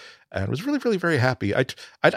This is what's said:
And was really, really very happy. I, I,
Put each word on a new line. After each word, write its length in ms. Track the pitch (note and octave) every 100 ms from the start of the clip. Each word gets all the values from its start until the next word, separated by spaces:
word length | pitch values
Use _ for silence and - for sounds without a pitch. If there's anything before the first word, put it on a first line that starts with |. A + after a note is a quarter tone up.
| - - _
And 160 | F#2+ G2
was 180 | C3 C4
really, 140 | C#4+
really 180 | A#3+ F#3
very 200 | E3+ C#3+
happy. 380 | B2+ B2 G2+ C3
I, 100 | C3 - - -
I, 100 | D#3+